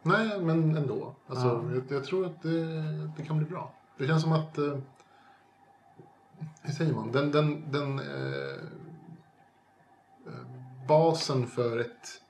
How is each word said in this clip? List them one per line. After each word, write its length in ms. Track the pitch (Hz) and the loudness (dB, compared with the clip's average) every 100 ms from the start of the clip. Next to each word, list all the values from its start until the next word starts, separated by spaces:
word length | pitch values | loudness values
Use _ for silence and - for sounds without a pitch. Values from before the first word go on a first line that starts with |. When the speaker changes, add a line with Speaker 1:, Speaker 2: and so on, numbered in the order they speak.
Speaker 1:
Nej, 380 | 160 202 220 202 | 2 4 4 0
men 360 | 165 165 156 156 | 2 4 4 2
ändå. 380 | 135 110 - - - | 0 -2 -6 -12 -8
Alltså, 180 | 127 127 | 0 2
Speaker 2:
Ja. 280 | 117 117 | 2 0
Speaker 1:
jag, 80 | 127 127 139 | -2 -2 -4
jag 60 | |
tror 220 | 135 185 185 | 0 -2 -2
att 160 | 156 | -4
det, 240 | 160 165 160 160 156 156 156 - | -2 0 0 -2 -4 -4 -6 -8
det 60 | 147 | -2
kan 100 | 156 | 0
bli 80 | 151 | 0
bra. 260 | 180 - - _ - | -4 -10 -14 _ -4
Det 100 | 143 | 2
känns 160 | 160 | 4
som 100 | 160 | 4
att... 260 | 160 156 - | 2 2 -2
Eh, 200 | 143 139 - - _ - - - _ _ - - _ - - - _ - 156 - | -2 -2 -8 -16 _ -20 -20 -20 _ _ -20 -20 _ -20 -20 -20 _ -14 -14 -10
hur 100 | - | -8
säger 200 | - 160 | -2 0
man? 180 | 113 110 | 0 0
Den... 180 | 131 147 | 0 2
den, 420 | 147 151 147 147 | 4 2 0 -2
den, 260 | 139 143 139 | -2 -2 -4
eh, 560 | 143 139 135 135 139 67 - - - - - - - _ - _ _ _ _ - _ - - | -4 -6 -4 -4 -6 -8 -12 -14 -16 -18 -18 -20 -20 _ -20 _ _ _ _ -20 _ -20 -18
eh, 200 | 123 123 127 - - 127 | -16 -16 -16 -18 -8 4
basen 580 | 156 165 156 - 135 120 | 6 8 4 2 0 0
för 320 | - 120 117 | 0 0 0
ett 440 | 117 - - - | -4 -6 -16 -16